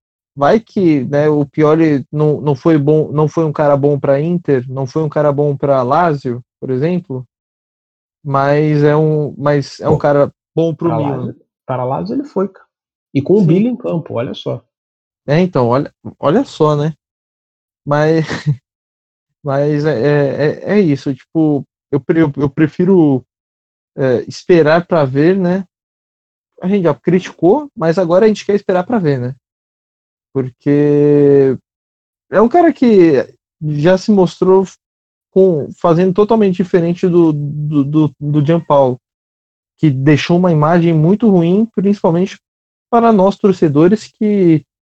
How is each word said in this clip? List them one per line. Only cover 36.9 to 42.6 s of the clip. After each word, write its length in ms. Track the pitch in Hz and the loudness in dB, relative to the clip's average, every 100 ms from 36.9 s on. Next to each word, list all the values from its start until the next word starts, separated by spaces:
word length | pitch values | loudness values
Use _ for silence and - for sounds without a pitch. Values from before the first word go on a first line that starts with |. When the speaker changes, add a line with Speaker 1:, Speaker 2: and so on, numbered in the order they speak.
| 175 185 | -2 0
Speaker 1:
do, 240 | 170 165 | 2 2
do, 520 | 147 147 151 151 151 | 0 -6 -8 -4 -2
do, 300 | 139 156 151 - | 0 0 0 -2
do 260 | 147 151 143 | -4 -2 0
Gianpaolo, 540 | 170 160 143 131 123 _ _ _ _ _ _ _ _ | 0 0 2 2 -2 _ _ _ _ _ _ _ _
que 140 | 156 | 0
deixou 480 | 131 139 143 - 175 | 2 2 2 2 0
uma 140 | 180 | 2
imagem 420 | 151 151 175 170 | 2 2 2 2
muito 340 | 160 160 208 226 | 2 2 2 2
ruim, 380 | 185 170 196 226 | 2 2 0 -2
principalmente 640 | - 196 202 185 170 190 - _ _ | -2 -2 0 0 0 -2 -8 _ _